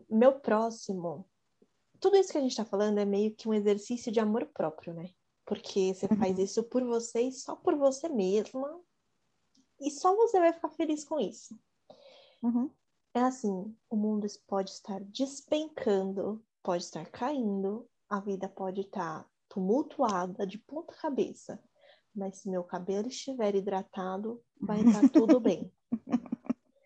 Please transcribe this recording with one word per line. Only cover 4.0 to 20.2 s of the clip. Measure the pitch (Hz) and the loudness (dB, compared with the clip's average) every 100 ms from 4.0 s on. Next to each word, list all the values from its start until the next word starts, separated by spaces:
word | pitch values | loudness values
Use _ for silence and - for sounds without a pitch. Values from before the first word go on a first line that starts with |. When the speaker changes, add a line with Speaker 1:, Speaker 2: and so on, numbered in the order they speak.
| - | -2
Speaker 1:
de | 214 | 0
amor | 214 220 302 | 2 0 -2
próprio, | - 156 - - | -4 -4 -6 -12
né? | 170 180 _ _ _ - | -12 -12 _ _ _ -8
Porque | 208 - 202 190 | -8 -4 0 0
você | 190 202 | 0 0
faz | 214 190 185 | 2 2 0
Speaker 2:
Uhum. | |
Speaker 1:
isso | 196 - | 0 -2
por | 226 247 | -2 -2
você | 247 233 226 233 | 0 -2 -2 -2
e | 254 | -2
só | 262 - - | -4 -12 -6
por | - 302 | 0 2
você | 277 269 330 | 2 2 -4
mesma. | 262 185 214 202 262 285 339 - _ _ _ _ _ _ _ _ - | 0 2 0 0 -6 -8 -10 -20 _ _ _ _ _ _ _ _ -8
E | 277 | -8
só | - 370 403 | 0 2 6
você | 466 392 | 6 6
vai | 339 | 4
ficar | 339 320 | 4 -4
feliz | - 320 302 | -2 -2 -2
com | - 311 | -2 -2
isso. | 202 - - 220 _ _ _ - - - - _ | -4 -6 -18 -20 _ _ _ -20 -20 -20 -20 _
Speaker 2:
Uhum. | 233 240 277 - _ _ _ 240 | -2 0 -2 -8 _ _ _ 0
Speaker 1:
É | |
assim, | 254 254 214 190 214 220 - | 0 0 -4 -4 -6 -14 -6
o | 214 | -2
mundo | 214 214 208 - - | 0 0 -4 -8 -6
pode | 196 196 | -4 -4
estar | - - 196 | -8 -10 -10
despencando, | 202 - 269 - - 302 311 - 233 196 190 196 185 220 - _ | -8 -6 -6 -6 -2 -2 -2 -4 0 0 0 -4 -4 -6 -12 _
pode | - 175 180 | -4 -4 -4
estar | 165 - | -12 -12
caindo, | - 247 294 214 196 196 220 262 _ - | -6 -4 -2 -2 -2 -4 -6 -10 _ -8
a | 202 | -6
vida | 202 190 190 | -4 -6 -6
pode | - 190 196 | -8 -8 -6
estar | 190 196 165 160 - _ _ | -8 -6 -6 -8 -14 _ _
tumultuada, | - 185 247 294 - 240 185 | -4 0 0 0 -2 0 0